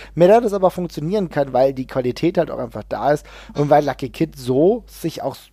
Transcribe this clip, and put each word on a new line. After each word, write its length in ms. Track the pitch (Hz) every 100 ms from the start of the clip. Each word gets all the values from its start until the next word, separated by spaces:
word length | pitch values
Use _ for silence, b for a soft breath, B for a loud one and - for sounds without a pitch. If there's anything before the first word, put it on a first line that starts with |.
| B -
mehr 140 | 180
da 100 | 226
das 140 | 240
aber 180 | 196 185
funktionieren 560 | - 175 - 151 208 180
kann, 220 | 151 139
weil 220 | 127 135
die 120 | 131 127
Qualität 520 | - 123 113 160 185
halt 120 | 156
auch 100 | -
einfach 240 | 123 113 -
da 240 | 107 123
ist 140 | 151 - B B -
und 140 | 147
weil 140 | 147 143
Lucky 220 | 131 127
Kid 280 | - 160 143
so 480 | 123 131 170 233 -
sich 340 | - 165 -
auch 140 | 139 143 -